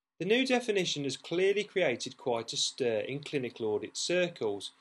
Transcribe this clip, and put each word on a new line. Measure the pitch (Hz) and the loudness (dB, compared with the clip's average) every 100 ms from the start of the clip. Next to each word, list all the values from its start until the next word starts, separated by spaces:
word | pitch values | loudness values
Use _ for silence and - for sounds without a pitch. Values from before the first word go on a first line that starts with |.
| _ - | _ -4
The | 170 | 2
new | 233 262 | 4 4
definition | 247 247 202 175 147 | 2 2 0 0 -2
has | 139 127 | -4 -4
clearly | - 170 190 202 202 | -4 2 2 2 0
created | 185 160 117 127 - | 0 2 0 -4 -6
quite | 135 117 113 | -2 -2 -2
a | 143 | -4
stir | - - 123 107 | -4 0 0 0
in | 104 135 | 0 -6
clinical | 147 147 120 - 110 | -4 -4 -4 -2 0
audit | 104 104 - | 0 -2 -4
circles | - 180 175 - 113 101 - - | 0 2 0 0 -2 -2 -8 -16